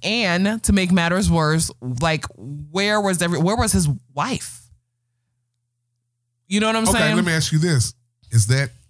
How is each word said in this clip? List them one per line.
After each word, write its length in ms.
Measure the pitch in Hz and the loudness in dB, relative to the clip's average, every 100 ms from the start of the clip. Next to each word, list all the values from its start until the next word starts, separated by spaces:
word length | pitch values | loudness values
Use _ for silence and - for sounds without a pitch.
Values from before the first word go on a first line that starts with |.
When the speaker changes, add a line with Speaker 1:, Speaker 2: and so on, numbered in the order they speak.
Speaker 1:
And 600 | 180 226 202 175 196 226 | -2 -2 0 0 0 0
to 80 | - | 2
make 200 | 196 185 | 2 4
matters 360 | 185 170 185 185 | 2 2 0 2
worse, 400 | 170 151 156 165 - 127 123 | 2 2 2 -2 -6 -8 -2
like, 240 | 160 156 - - | -2 -2 -4 -14
where 640 | 110 147 147 170 202 214 | -14 -14 -8 -4 0 0
was 200 | 196 180 | 0 0
every, 180 | 175 175 | 0 0
where 180 | 170 226 | 0 2
was 160 | 226 | 2
his 160 | 196 160 131 - | 2 0 -2 -6
wife? 480 | 139 208 269 - - - _ _ _ _ _ _ _ _ _ _ _ _ _ _ _ _ _ - | -6 -4 -4 -8 -16 -20 _ _ _ _ _ _ _ _ _ _ _ _ _ _ _ _ _ -6
You 120 | 202 | -2
know 60 | 220 | 0
what 80 | 226 | 0
I'm 100 | 220 | 2
Speaker 2:
Okay, 100 | 226 | 2
Speaker 1:
saying? 180 | 214 214 | 2 0
Speaker 2:
let 80 | 185 | 0
me 60 | |
ask 180 | 160 - | 0 0
you 80 | 156 | 0
this. 340 | 175 143 107 - _ _ _ | 0 0 -2 -6 _ _ _
Is 160 | 117 104 | 0 2
that, 240 | 131 143 - _ | 0 -2 -8 _